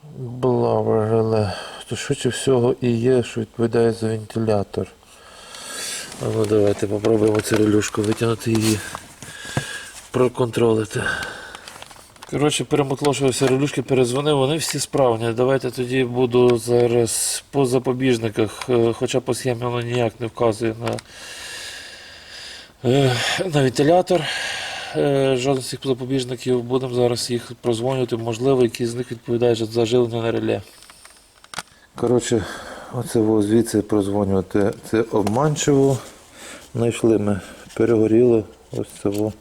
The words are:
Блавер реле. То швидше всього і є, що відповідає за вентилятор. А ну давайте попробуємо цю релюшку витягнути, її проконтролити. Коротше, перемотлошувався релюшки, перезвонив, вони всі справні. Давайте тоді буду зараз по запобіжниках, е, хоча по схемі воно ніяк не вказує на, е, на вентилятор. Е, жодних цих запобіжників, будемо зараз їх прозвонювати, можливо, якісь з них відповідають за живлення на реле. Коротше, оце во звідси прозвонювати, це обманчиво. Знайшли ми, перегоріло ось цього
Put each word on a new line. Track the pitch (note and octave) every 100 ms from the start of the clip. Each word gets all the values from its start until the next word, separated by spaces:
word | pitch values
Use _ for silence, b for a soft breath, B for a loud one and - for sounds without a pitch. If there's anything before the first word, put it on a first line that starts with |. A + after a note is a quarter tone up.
| D3+ C3+
Блавер | B2 B2 B2+ A#2+ A#2 A2 A2 A2 G#2+
реле. | A2+ A2 A2 G2+ B B B -
То | A#2
швидше | - C#3 B2+
всього | - - B2+ B2 C3
і | B2
є, | A#2 A#2+ B2+
що | A#2 A#2
відповідає | A2 - A#2 A#2 A#2
за | A2 A2
вентилятор. | A2 G#2+ A2+ A2 G#2 F#2+ - F#2+ - B B B B B B B B B B B -
А | B2 A2
ну | G#2
давайте | G#2+ G2+ G2+ G2+
попробуємо | G#2 A2 A2+ G#2+ G#2+
цю | - A2
релюшку | G#2+ G#2 G2+ -
витягнути, | G#2 A2 A#2 A2+ A#2
її | A2+ A2 G#2+ B B B - B B B B B B B B -
проконтролити. | B2 B2 B2 B2 A#2 A#2 A2 G#2+ B2 A2 B B B B B B B B B B - -
Коротше, | C#3 D3 -
перемотлошувався | B2+ D3 C#3 C#3 D3 B2+ C3+ A#2+ C3+
релюшки, | C3 C#3+ -
перезвонив, | A#2+ C3 A#2+ B2+ D3 D3
вони | C3+ D#3+
всі | - D3
справні. | - D3 B2+ A2+ A#2
Давайте | A2+ B2+ C3+ B2+
тоді | A#2+ B2 C3
буду | B2 A#2+ B2+ B2 B2 A#2+
зараз | A#2 A#2+ A#2+ A#2+ A2+ - - - -
по | C#3 C3
запобіжниках, | B2+ B2+ B2+ C3 A#2 A2+ G2+ G#2+ - -
е, | B2 A#2
хоча | A2+ B2+ C3
по | B2
схемі | A#2+ C3 A#2
воно | B2 A#2+
ніяк | A#2+ B2 A#2 -
не | A#2
вказує | - A#2 G#2 A2+ A2
на, | A#2 A2+ B B B B B B B B B B B B B B B B B _ B2
е, | C#3 C3+ A#2+ B B F#3
на | D3
вентилятор. | C3 - C#3+ F3+ F3+ F3+ C#3 B B B B B B D#3
Е, | D3 C#3 C3+ C3
жодних | C3 C3 B2
цих | B2+
запобіжників, | C3+ B2+ B2+ C3+ B2 B2 B2+ B2
будемо | A#2+ C3 B2+
зараз | B2 A#2+ A#2+ -
їх | A#2+ - A#2+
прозвонювати, | B2 A2+ B2 C3 A#2+ A#2
можливо, | A2+ A2 C3 C3
якісь | A#2 - A#2+
з |
них | A#2+ B2
відповідають | A#2 - A#2+ A#2+ A2+ A2
за | A#2
живлення | A2+ B2 A#2 A#2
на | A2+
реле. | A2+ A2 G#2+ - - - - - - _ _ - - B B B -
Коротше, | A#2 A#2+ - A#2 F2+ B B B B
оце | B2+ A#2 A#2+
во | G#2+ A2
звідси | G2+ A2+ A2+ G#2+
прозвонювати, | - G#2+ G2 G2+ G2 G2 F#2 G#2 G2+ - -
це | A2 A#2
обманчиво. | A2+ G2+ A2 D3+ D3+ - C#3 C#3 B2+ B B B B B B B
Знайшли | A#2+ A#2 - A#2 G#2+
ми, | G#2 G2+ B B B
перегоріло | - A2+ A2+ A2 A2 B2 A2+ G2+ - -
ось | B2 G#2+ -
цього | G#2+ G2+ G#2+ G2